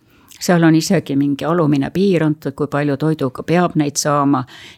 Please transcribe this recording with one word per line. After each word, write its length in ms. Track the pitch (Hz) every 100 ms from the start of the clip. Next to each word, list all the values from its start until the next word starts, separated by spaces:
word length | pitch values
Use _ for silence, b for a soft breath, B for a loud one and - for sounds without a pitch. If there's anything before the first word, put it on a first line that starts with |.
| b b b b
seal 240 | - 175
on 120 | 165 160
isegi 400 | 165 175 - 139
mingi 300 | 143 139 143
alumine 440 | 175 151 143 139
piir 300 | 175 202 170
antud, 320 | 156 151 143 139
kui 120 | 143
palju 260 | 143 147 135
toiduga 460 | 156 156 135 -
peab 340 | - 170 175 160
neid 180 | 147 -
saama, 440 | 151 147 139 135 131 B B